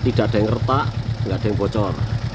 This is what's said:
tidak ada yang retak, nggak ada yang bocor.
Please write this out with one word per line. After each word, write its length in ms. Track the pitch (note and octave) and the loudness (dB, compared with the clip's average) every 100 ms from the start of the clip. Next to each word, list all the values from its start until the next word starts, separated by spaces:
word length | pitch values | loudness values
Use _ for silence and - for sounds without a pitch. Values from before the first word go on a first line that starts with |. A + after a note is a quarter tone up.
tidak 300 | C3 A#2 G#2+ | 0 2 2
ada 60 | G#2+ | 2
yang 80 | G#2+ | 2
retak, 360 | A#2 - C3+ - - - - G#2+ | 0 2 2 0 -2 -4 -2 -2
nggak 100 | F#2 | 0
ada 80 | G#2+ | 0
yang 120 | G#2 | 0
bocor. 340 | G2+ G#2+ G2+ - - - - | 0 0 0 0 -2 -2 -2